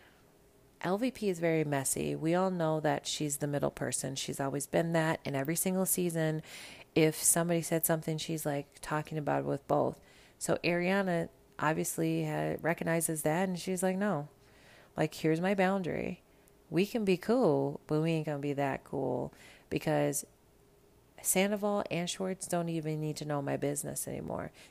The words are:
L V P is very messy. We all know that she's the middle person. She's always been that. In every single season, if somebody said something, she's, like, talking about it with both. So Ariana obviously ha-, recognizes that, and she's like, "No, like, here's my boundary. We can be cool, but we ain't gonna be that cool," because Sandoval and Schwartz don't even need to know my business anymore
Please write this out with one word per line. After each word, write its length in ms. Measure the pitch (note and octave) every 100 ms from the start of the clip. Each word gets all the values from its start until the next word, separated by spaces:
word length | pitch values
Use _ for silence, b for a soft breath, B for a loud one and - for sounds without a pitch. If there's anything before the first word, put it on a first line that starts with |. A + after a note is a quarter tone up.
| B B B - - - - -
L 160 | E3+ G3+
V 140 | B3+
P 180 | - G3+
is 100 | E3+
very 240 | E3+ D#3+
messy. 520 | D3 C#3 C3+ D3 D3+ C#3+
We 200 | D#3 F3+
all 140 | F#3+
know 300 | F3+ D#3+ D#3
that 260 | D3+ C#3+ -
she's 320 | - D3+ -
the 100 | D3
middle 220 | C#3+ C#3+
person. 460 | - C3 - C#3+ C3+
She's 240 | - C#3+
always 260 | C#3 C#3 -
been 280 | E3 E3
that. 260 | E3 D#3+ -
In 120 | C#3 C#3
every 200 | C#3 E3
single 300 | F#3+ F#3 F3+
season, 560 | - F3 E3 D#3 D#3 B B B B - D#3+
if 260 | D#3 -
somebody 400 | - E3+ E3+ E3+
said 240 | D#3 E3 -
something, 320 | D#3+ D#3+ D#3
she's, 280 | - D#3 D#3
like, 340 | C#3+ - -
talking 360 | - D3+ D3+ D#3
about 240 | C#3+ C#3
it 40 | C#3+
with 220 | C#3+ -
both. 320 | D3 C3 D3 B B B -
So 200 | - -
Ariana 640 | E3 F3 F3 G3 F#3+ E3+ - - - -
obviously 640 | D3+ D#3+ E3+ - E3 D#3+ D#3
ha-, 320 | D3+ D#3 -
recognizes 600 | D#3 E3+ E3+ E3 E3 D#3
that, 260 | D3+ E3 F#3+
and 120 | F3
she's 240 | F#3 F#3
like, 140 | F#3 F#3
"No, 300 | G#3 D3+ D3+ - B B B B B -
like, 160 | D#3
here's 260 | - D#3+ D#3+
my 140 | F#3
boundary. 680 | G3 F#3 G3 D#3+ - - F#3 - b b - -
We 160 | D#3+ G3+
can 200 | A#3 G3
be 100 | F3
cool, 600 | - B3 F#3+ C#3 C#3 - -
but 140 | D3+
we 100 | E3
ain't 140 | D#3+ D3+
gonna 140 | C#3+
be 140 | C#3+
that 300 | C#3 C#3 C3
cool," 500 | - C#3 C3+ C3 C#3+ B B B -
because 560 | D3+ D#3+ D3+ D3 C#3+ - _ _ _ - - _ - _ -
Sandoval 640 | - F#3 G3+ G#3 G#3 G3+ -
and 180 | E3+ F3
Schwartz 380 | - F#3+ F#3 -
don't 200 | F3 E3+
even 320 | E3 D3+ D#3
need 160 | D#3 D3
to 80 | D3+
know 180 | C#3+
my 120 | C#3 C#3
business 520 | C#3+ C#3+ C#3+ C#3+ -
anymore 440 | D3+ D#3 - - B B